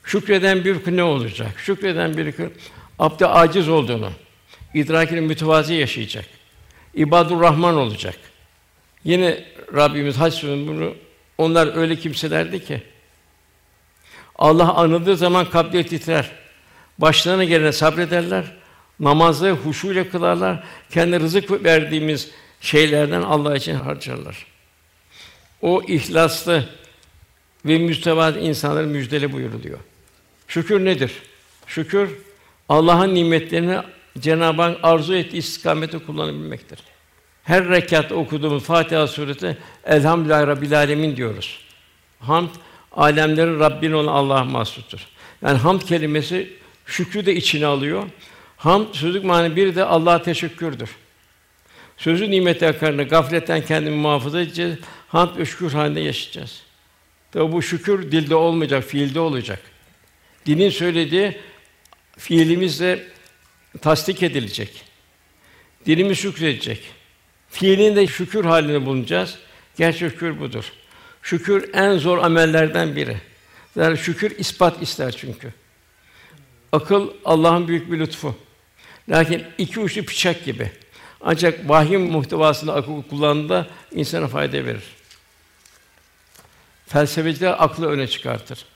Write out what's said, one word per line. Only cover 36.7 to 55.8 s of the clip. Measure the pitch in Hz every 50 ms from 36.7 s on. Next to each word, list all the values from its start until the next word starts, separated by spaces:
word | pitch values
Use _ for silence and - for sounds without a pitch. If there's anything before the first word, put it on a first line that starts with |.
| - - - _ _ _ _ _ _ _ _ _ _ _ -
Her | - 170 190 180 180
rekat | 180 175 - - 170 156 143 -
okuduğumuz | 151 165 151 - 151 147 147 156 143 139 -
Fatiha | - 170 165 160 160 165 156 151 135
suresi, | - 151 147 139 139 143 185 175 156 - - - - - -
"Elhamdülillahi | - 156 147 139 156 170 170 160 151 156 151 147 143
Rabbil | 147 139 147 143 151 151
Alemin." | 147 143 147 151 156 151 135
diyoruz. | 123 123 110 104 98 - - - - - - _ _ _ _ _ _ _ _ _ -
Hamd, | 117 123 156 170 175 160 - - - - - - _ _
alemlerin | - - 147 151 147 156 156 156 156 160 165 165 165 147
Rabbin | 156 151 135 - 156 160
olan | 156 156 151 151 147
Allah'a | 143 139 139 135 135 127
mahsustur. | 131 131 120 110 - - 123 113 - - 107 - - _ - - - - -
Yani | - 139 139 120
hamd | 123 175 190 185
kelimesi | 185 - 170 165 156 151 151 151 147 151 180 185 - - - - - - _ _ _
şükrü | - - - 175 - - 208 185
de | 196 180
içine | 170 - - 156 147 151
alıyor. | 147 143 139 139 147 170 196 202 180 - - - - - - - - _ -
Hamd, | - 156 185 202 214 214 -
sözlük | 131 151 170 180 202 190
manası | 185 175 170 170 165 156
bir | 180 196 190 165
de | 185 190
Allah'a | 170 170 165 160 175 170 165
teşekkürdür. | 170 175 165 - 175 156 - - 170 160 135 117 117 - - - _ _ _ _ _ _ _ _ _ _ _ _ _ _ _ - - - _ -
Sözü | - 160 165 180 214 208
nimeti | 196 190 180 175 160 170 170
hakkında | 156 151 - 160 156 143 143 143
gafletten | 127 160 165 147 135 170 165 165 - 165 160 -
kendimi | - 156 156 151 151 151
muhafaza | 151 151 151 147 139 120 147 151 175
edeceğiz. | 175 151 143 165 175 175 160 - - - - - - _
Hamd | - 165 175 170 180 -
ve | 160
şükür | - - - 180 156
halinde | 131 151